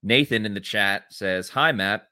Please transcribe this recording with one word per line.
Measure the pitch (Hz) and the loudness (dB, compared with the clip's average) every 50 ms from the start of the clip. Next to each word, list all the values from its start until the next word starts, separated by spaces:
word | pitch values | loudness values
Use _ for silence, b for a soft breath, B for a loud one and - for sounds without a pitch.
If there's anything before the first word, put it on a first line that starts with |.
| - | 2
Nathan | 98 117 131 147 139 123 113 107 | 4 4 4 4 2 0 -2 -2
in | 107 101 | -2 -6
the | 101 | -6
chat | 95 - - 107 101 98 98 101 - _ | -8 -4 -2 0 0 0 0 -2 -6 _
says, | - - 101 95 92 92 92 - | -14 -6 -4 -2 -2 -2 -4 -4
"Hi, | - 131 147 160 151 | -2 0 2 2 2
Matt." | 107 95 98 104 110 - _ | 2 0 0 0 -2 -6 _